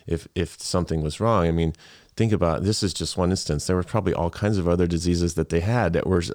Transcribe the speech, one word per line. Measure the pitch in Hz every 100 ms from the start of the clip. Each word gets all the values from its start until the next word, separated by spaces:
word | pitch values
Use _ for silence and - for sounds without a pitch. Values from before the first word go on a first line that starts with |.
| -
if, | 82 - -
if | 82 -
something | - 90 85 80
was | 76 -
wrong. | 113 107 85
I |
mean, | 82 80 - - - _ -
think | 113
about, | 101 85 67
this | 95 107
is | 98
just | - 82 -
one | 87
instance. | 92 - 76 -
There | 92
were |
probably | 85 110 95
all | - 85
kinds | - 104 101
of | 85
other | 87 85
diseases | 85 87 87 87
that | 82 80
they | 85
had | 98 120 98
that | 85 -
were, | 87 82